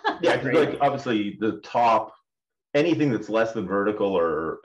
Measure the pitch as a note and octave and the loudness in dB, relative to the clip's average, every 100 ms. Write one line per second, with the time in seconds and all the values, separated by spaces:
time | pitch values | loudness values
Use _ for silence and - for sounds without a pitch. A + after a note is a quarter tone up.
0 | G#4 - - - C3+ D#3 C#3+ - C#3+ C3+ | -6 -2 0 0 2 2 2 2 0 0
1 | B2+ A2 G2+ F#2+ A2 - - A#2+ A#2 A2 | -2 -2 -2 -2 -2 -4 -4 2 4 2
2 | - - _ _ _ _ _ C#3+ E3 D3+ | 0 -12 _ _ _ _ _ 0 2 2
3 | D3 D3 - A2 A2+ A2+ F#2 G2 G2+ G#2 | 2 0 0 0 0 -2 -2 0 0 0
4 | G2+ F#2+ E2 D#2 D#2+ - | 0 2 0 -2 -4 -4